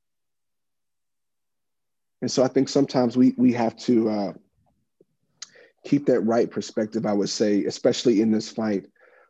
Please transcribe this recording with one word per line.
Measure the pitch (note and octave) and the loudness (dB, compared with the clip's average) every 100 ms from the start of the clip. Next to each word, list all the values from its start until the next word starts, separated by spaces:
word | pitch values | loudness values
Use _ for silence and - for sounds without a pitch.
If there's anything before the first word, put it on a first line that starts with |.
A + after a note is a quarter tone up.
| _ _ _ _ _ _ _ _ _ _ _ _ _ _ _ _ _ _ _ _ _ _ | _ _ _ _ _ _ _ _ _ _ _ _ _ _ _ _ _ _ _ _ _ _
And | B2 | -4
so | - | 0
I | B2+ | 0
think | C3+ C3+ | 0 0
sometimes | C#3+ C#3 C3+ A#2+ B2 | 0 0 0 0 4
we, | B2+ - | 4 4
we | B2 | 2
have | A#2+ A2+ - | 2 -2 -2
to, | - A#2 A2 | 0 2 2
uh, | G#2+ F#2+ D#2+ _ _ _ _ _ _ _ _ _ _ - - _ _ | -2 -6 -8 _ _ _ _ _ _ _ _ _ _ -20 -20 _ _
keep | - C#4+ C#4+ | -4 -2 2
that | - | 0
right | A2 A#2 G#2 | 2 0 0
perspective, | A2 - - G#2+ A2 A2+ | -4 -8 -6 -4 -4 -2
I | |
would | G2+ F#2 | -2 -2
say, | - G#2+ G2+ | -2 0 0
especially | F2+ - - A#2+ B2 G2+ | -2 -2 -2 0 0 2
in | A3 | 2
this | G#3+ - | 0 -4
fight | - A2 G2 - _ _ _ | -6 -4 -4 -8 _ _ _